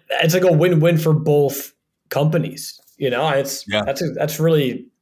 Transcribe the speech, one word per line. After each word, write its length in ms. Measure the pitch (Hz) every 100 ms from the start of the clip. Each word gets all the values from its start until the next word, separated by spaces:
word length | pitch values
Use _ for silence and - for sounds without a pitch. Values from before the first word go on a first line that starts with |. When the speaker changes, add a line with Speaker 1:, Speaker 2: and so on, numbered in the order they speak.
| -
Speaker 1:
it's 240 | 135 165
like 80 | 180
a 100 | 185
win-win 460 | 156 175 170 165 165
for 140 | 160
both 600 | 151 151 147 139 - - _ _ _ _
companies. 720 | 131 156 165 110 - - - _ _
You 140 | 131
know, 180 | 123 156
it's, 360 | 139 135 - -
Speaker 2:
Yeah. 160 | 107
Speaker 1:
that's 180 | 104 139
a, 80 | 165
that's 300 | - 151 -
really, 460 | 160 156 131 113 - _